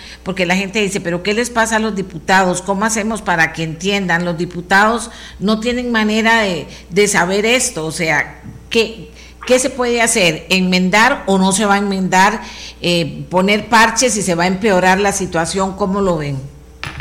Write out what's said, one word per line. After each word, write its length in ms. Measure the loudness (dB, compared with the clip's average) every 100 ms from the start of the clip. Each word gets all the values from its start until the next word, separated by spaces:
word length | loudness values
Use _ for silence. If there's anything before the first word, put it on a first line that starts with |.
| -18 -14
Porque 240 | -10 -4 0
la 100 | 0
gente 240 | -2 -2
dice, 220 | -2 -2
"¿Pero 220 | -4 -4
qué 100 | -2
les 160 | -2 -2
pasa 280 | -2 0 0
a 20 |
los 160 | -2 -4
diputados? 680 | -8 -10 0 2 2 0
¿Cómo 240 | -4 -2 -2
hacemos 380 | -2 -4 -6
para 300 | 0 2 2
que 100 | 0
entiendan?". 600 | -6 -4 -2 -2 0 0
Los 140 | 0 -4
diputados 720 | -6 -6 0 4 4 2 -6 -14 -18 -6
no 200 | -2 0
tienen 320 | 0 -2 -2
manera 500 | 0 2 2 4 2
de, 260 | 2 -2 -8 -16 -4
de 160 | 0 2
saber 380 | 2 0 0 2
esto. 420 | 2 0 -4 -8
O 40 |
sea, 480 | -4 -2 0 -2 -10 -18 -20 -4
¿qué, 400 | -2 -2 -4 -18 -20 -20 -16 0
qué 140 | 2
se 100 | 2
puede 320 | -2 -2 0
hacer? 440 | 2 2 2 0 -2
¿Enmendar 760 | 0 2 2 2 4 4 2 0
o 120 | 2
no 140 | 2
se 140 | 2 2
va 100 | 2
a 40 |
enmendar? 640 | 0 -2 0 4 4 2 -8 -16 -18 -6
Eh, 440 | 0 0 0 -6 -2
¿poner 380 | 0 2 0 2
parches 480 | 4 4 2 0 0
y 40 |
se 140 | -2 0
va 80 |
a 40 | 0
empeorar 520 | 0 2 4 4 4
la 120 | 2
situación? 640 | 0 -2 -2 -2 -2 -2 -2
¿Cómo 260 | -2 0
lo 160 | 0 0
ven, 200 | -2 -6 -10 -18 -20 -14 -14 -12